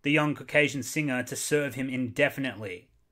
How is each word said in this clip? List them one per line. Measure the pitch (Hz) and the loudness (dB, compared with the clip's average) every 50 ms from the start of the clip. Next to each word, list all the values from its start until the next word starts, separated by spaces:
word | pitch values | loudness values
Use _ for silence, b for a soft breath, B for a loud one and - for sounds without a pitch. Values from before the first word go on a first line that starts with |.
the | - 143 | 0 4
young | 147 156 151 151 135 | 4 4 4 4 0
Caucasian | - 139 - - 151 151 139 120 139 | -2 -6 0 4 4 4 4 2 -2
singer | 110 - - 156 151 143 127 123 | -6 -4 -2 -2 -2 0 -2 -2
to | 123 - 143 | -4 -4 -6
serve | - - - 147 147 143 139 110 | -6 -2 0 2 2 0 0 -4
him | 135 131 135 | -4 -6 -4
indefinitely. | 127 127 127 117 - - 147 131 - 143 135 127 98 104 110 98 90 - - _ _ _ _ _ | -2 -2 -4 -2 2 2 2 2 2 -2 -4 -4 -4 -6 -8 -10 -10 -10 -14 _ _ _ _ _